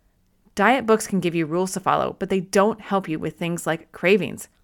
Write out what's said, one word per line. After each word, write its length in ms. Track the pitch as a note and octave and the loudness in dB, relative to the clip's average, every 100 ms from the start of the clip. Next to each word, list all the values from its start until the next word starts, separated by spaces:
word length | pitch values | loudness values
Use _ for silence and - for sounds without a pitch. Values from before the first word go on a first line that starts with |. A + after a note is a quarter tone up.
| _ _ _ _ _ | _ _ _ _ _
Diet 300 | - G3+ B3 | 0 2 4
books 220 | A3+ A3 - | 2 2 2
can 140 | F#3+ | -2
give 140 | E3+ | 0
you 120 | E3 D3+ | -2 -2
rules 260 | E3+ F#3 | -2 -2
to 80 | F#3 | -2
follow, 360 | C#3+ D3 C3 - | 0 0 0 -4
but 100 | F#3+ | -4
they 120 | F#3+ | -4
don't 400 | F#3 G3+ G#3 - | 0 2 2 0
help 280 | - G3 F#3 | -4 -4 -2
you 100 | D#3 | -6
with 200 | D#3+ - | -6 -6
things 280 | E3+ E3+ E3 | -6 -4 -4
like 260 | D#3+ - | -6 -8
cravings, 560 | - F3+ G#3 E3 - - _ | -2 2 4 2 -8 -16 _